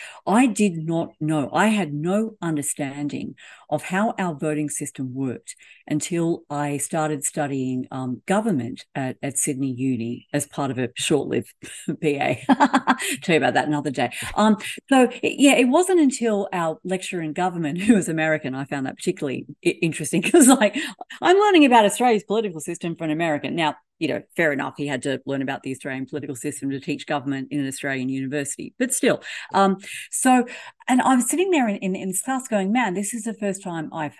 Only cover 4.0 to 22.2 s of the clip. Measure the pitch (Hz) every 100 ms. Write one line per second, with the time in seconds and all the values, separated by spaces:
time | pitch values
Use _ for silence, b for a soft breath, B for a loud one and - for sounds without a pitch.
4 | 226 - 185 147 156 151 151 - 147 -
5 | 131 127 135 113 - - B B B 151
6 | - 170 165 170 - 147 147 143 - 165
7 | 151 151 - - 143 139 131 127 - 131
8 | 127 123 - 202 220 151 117 - - 143
9 | 131 - 139 139 - 131 139 123 131 120
10 | 113 120 - 143 - - 139 123 120 -
11 | - 147 - 120 - _ - - - 156
12 | 160 143 - - - 262 277 262 - 254
13 | 392 302 - 156 139 131 135 147 147 131
14 | 120 B 123 - 214 202 B B - 269
15 | 240 - - - 277 262 247 302 370 359
16 | 277 254 233 202 202 185 165 156 180 185
17 | - 180 160 151 180 175 156 170 208 214
18 | 170 160 160 151 139 131 139 143 131 -
19 | - 180 143 - - - 175 - 165 143
20 | 156 170 196 339 254 269 208 262 311 B
21 | - B 320 392 415 370 277 233 208 -
22 | 247 214